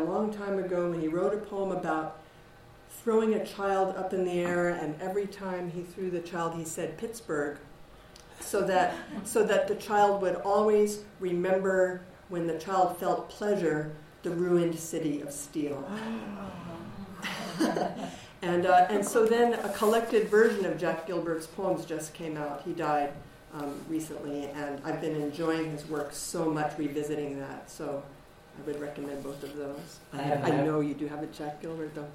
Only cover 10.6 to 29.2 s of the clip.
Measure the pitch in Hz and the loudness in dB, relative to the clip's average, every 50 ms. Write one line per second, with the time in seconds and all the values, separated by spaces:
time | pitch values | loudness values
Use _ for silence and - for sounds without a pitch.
10.6 | 214 214 214 208 208 208 - - - - - - 190 180 175 175 180 190 190 190 | 6 6 6 6 6 4 2 -2 -10 -14 -10 -6 -2 0 0 2 2 4 2 4
11.6 | 190 190 190 185 185 180 185 180 - - - - - - 185 170 165 165 160 160 | 4 4 4 4 4 4 2 -2 -10 -14 -20 -20 -12 -6 -4 -2 -2 -2 -2 -2
12.6 | - 190 190 185 185 180 175 - 190 175 170 165 - - - - 214 208 202 185 | -4 0 2 4 4 4 2 0 0 0 0 0 -2 -6 -8 -2 0 2 2 2
13.6 | 170 156 156 151 151 151 - - - - - - - 185 165 170 180 180 175 170 | 2 2 2 0 -2 -4 -8 -12 -16 -20 -12 -8 -4 -4 0 0 2 4 4 4
14.6 | 170 170 165 - - - - 160 156 151 143 143 139 - - - - - - 160 | 4 4 0 -2 -4 -6 -4 -2 0 0 -2 -2 -4 -8 -10 -10 -10 -8 -4 -2
15.6 | 147 139 135 139 - 196 202 220 220 226 226 226 214 202 202 196 196 190 190 180 | -2 -2 -2 -4 -6 -6 -8 -6 -6 -6 -6 -6 -8 -8 -8 -8 -10 -10 -10 -10
16.6 | 175 175 165 165 - - - - - - - - - - - - - - - - | -10 -10 -10 -10 -12 -12 -12 -12 -12 -12 -10 -10 -8 -8 -6 -6 -8 -4 0 2
17.6 | 311 - - - - - - - 180 175 - - - - - - - 175 175 175 | 2 2 2 2 0 -2 -2 -6 -8 -8 -10 -12 -16 -18 -12 -6 -2 2 2 4
18.6 | 180 185 180 180 180 202 214 202 208 - - 240 220 220 233 240 240 240 233 214 | 6 8 8 8 8 8 6 2 2 4 6 6 6 6 6 6 6 6 4 2
19.6 | - 202 - - 220 208 226 233 226 - 254 214 208 180 208 214 220 226 214 202 | -2 -4 0 2 4 6 6 6 4 4 4 4 6 6 8 8 8 8 6 4
20.6 | 190 170 151 151 175 165 165 - - - 180 165 156 170 160 160 - - - - | 0 0 0 0 0 0 0 -2 -2 -4 -4 -2 -2 -2 -2 -4 -4 -8 -6 -2
21.6 | 190 185 175 151 - - 160 156 156 - - - 170 160 156 151 147 147 143 - | 0 0 0 0 -2 -4 -6 -6 -6 -8 -10 -10 -8 -6 -6 -4 -4 -6 -6 -6
22.6 | - 175 160 165 160 151 147 147 143 143 - - - - - - - - - 151 | -6 -6 -4 -2 0 2 2 2 2 0 -4 -8 -14 -16 -18 -20 -20 -14 -10 -8
23.6 | 143 139 131 - - 165 160 156 156 156 151 147 151 143 143 143 143 139 143 147 | -8 -8 -8 -8 -8 -6 -4 -4 -4 -6 -8 -8 -8 -6 -6 -6 -6 -6 -6 -6
24.6 | 143 143 139 139 - 160 156 156 165 156 156 151 147 143 135 170 165 160 160 160 | -6 -6 -6 -6 -6 -6 -4 -4 -2 -2 -2 -2 -2 -4 -2 -2 0 0 0 0
25.6 | 160 156 151 147 - 156 156 147 143 - - - - - - 175 160 160 151 156 | 0 -2 -4 -6 -6 -6 -4 -4 -4 -6 -8 -10 -8 -6 -2 0 0 2 2 0
26.6 | 151 147 - 165 151 139 139 151 151 151 151 147 147 139 139 139 135 139 139 - | 0 -2 -2 -4 -6 -4 -4 -4 -4 -2 -4 -4 -4 -4 -6 -8 -8 -10 -10 -12
27.6 | - - - - 156 143 139 139 143 - - - - - - - - - - - | -14 -14 -12 -10 -8 -6 -6 -6 -8 -12 -16 -20 -20 -20 -20 -20 -20 -20 -18 -12
28.6 | 143 151 143 147 147 147 - 147 143 143 143 139 | -8 -8 -6 -6 -6 -8 -8 -8 -8 -8 -8 -8